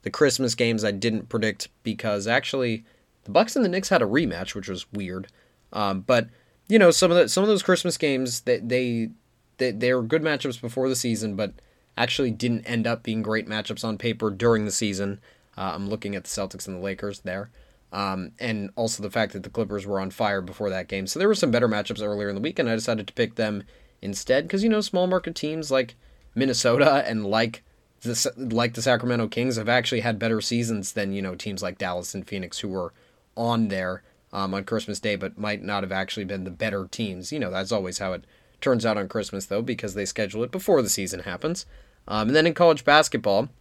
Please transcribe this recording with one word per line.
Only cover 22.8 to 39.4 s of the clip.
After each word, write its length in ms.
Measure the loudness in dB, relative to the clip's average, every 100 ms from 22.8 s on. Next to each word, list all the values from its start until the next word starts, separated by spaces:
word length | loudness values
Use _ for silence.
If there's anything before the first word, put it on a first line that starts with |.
| 0 -2 -4
to 80 |
pick 220 | -2 -2 0
them 280 | -2 -2 -8 -20 -20 _
instead, 460 | -8 -8 2 2 2
'cause, 140 | 0
you 60 | 2
know, 140 | 2
small 240 | 2 0 2
market 280 | 2 -2
teams 360 | -6 -4 -4 0
like 240 | 0 0 -8 -20 _ -8
Minnesota 680 | -2 0 2 4 6 6 6 2
and 180 | -2 0
like 360 | 2 2 -4 _ _ _ _
the 120 | -4
Sa-, 160 | -2 -2 -4
like 380 | -2 0 0
the 80 | 0
Sacramento 460 | 2 2 2 0 0
Kings 280 | 0 -2 0
have 120 | 2
actually 320 | 2 2 -2
had 180 | -2 0
better 240 | 0 0
seasons 500 | 0 -2 0 -2 -4
than, 200 | -4 -4
you 100 | -2
know, 120 | -4
teams 280 | -6 -8 -6
like 160 | -6 -4
Dallas 360 | -4 -4 -6
and 140 | -10 -8
Phoenix 300 | -8 -8 -8
who 100 | -6
were 240 | -4 -6 _ _ _ _
on 340 | -4 0 2 0
there, 340 | -2 -4 -6 _ _ _
um, 180 | -4 -2
on 120 | -4
Christmas 360 | -2 -4 -4 -6
Day, 160 | -4 -4
but 220 | -6 -6
might 240 | -6 -6
not 200 | -4 -4
have 100 | -2
actually 320 | -4 -4 -6
been 200 | -6 -6
the 60 | -8
better 360 | -4 -4 -4 -6
teams. 420 | -6 -6 -6 -8
You 60 | -6
know, 120 | -4
that's 220 | -4 -2
always 260 | -2 -2 -4
how 140 | -4
it 120 | -6 -10 _ _ _
turns 240 | 0 2
out 140 | 2 0
on 100 | -2
Christmas, 380 | -4 -4 -8